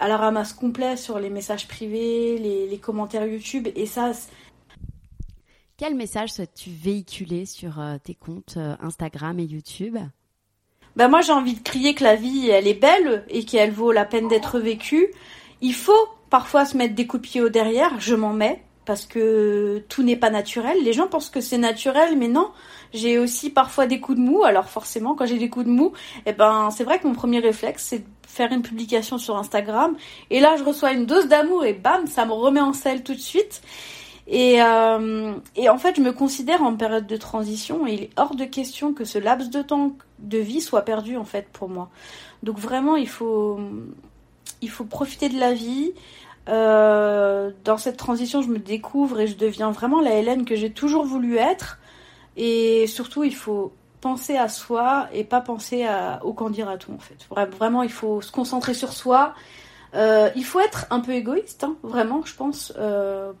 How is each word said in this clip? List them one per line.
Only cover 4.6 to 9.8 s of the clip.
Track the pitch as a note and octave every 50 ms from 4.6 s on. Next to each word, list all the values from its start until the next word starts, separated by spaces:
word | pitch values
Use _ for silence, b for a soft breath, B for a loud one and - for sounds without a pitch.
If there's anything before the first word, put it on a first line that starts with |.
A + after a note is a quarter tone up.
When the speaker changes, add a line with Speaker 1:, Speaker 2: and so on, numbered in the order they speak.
| _ _ - - - - - - - - - - - - - - _ _ _ _ _ _ _ -
Speaker 2:
Quel | D4 D#4 D4
message | B3+ A3+ G3+ - G#3+ A3 A3 -
souhaites-tu | - F3+ - _ - - F#3
véhiculer | F3 D#3 D#3+ G3 G3+ G3+ F3+ - - - F#3+ D#3+ F3 F3 F#3+
sur, | G3 - - F3+ E3+ D3+ D3+
euh, | D3 D3 D3 C#3
tes | - - E3+
comptes, | - - D#3+ E3 F#3+ - - -
euh, | E3+ D#3 D3 C#3+ -
Instagram | - D#3+ E3 - E3 D#3 - C#3+ D3+ D#3+ F3 F3
et | E3+
YouTube ? | D#3 D3+ D#3 D3 - - -